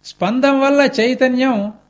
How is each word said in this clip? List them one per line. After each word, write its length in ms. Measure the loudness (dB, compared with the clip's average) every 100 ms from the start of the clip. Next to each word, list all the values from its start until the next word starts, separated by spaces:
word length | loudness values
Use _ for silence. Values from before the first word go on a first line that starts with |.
స్పందం 560 | -20 -6 -4 0 0 2
వల్ల 200 | 2 2 2 0
చైతన్యం 720 | -2 0 0 0 0 -2 -6 -10